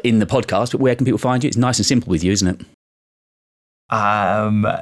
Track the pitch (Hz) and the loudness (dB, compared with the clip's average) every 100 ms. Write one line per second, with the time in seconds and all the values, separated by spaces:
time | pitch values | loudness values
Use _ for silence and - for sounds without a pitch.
0 | 120 113 101 131 104 95 123 - 131 120 | 2 2 2 0 0 -2 -2 0 0 2
1 | 127 107 127 127 131 113 123 123 104 127 | 0 0 0 0 0 0 0 0 0 0
2 | - 85 87 98 92 - - _ _ _ | 0 0 0 0 0 -4 -10 _ _ _
3 | _ _ _ _ _ _ _ _ _ 113 | _ _ _ _ _ _ _ _ _ -2
4 | 104 104 95 107 107 107 104 - | 0 0 0 0 0 0 0 -2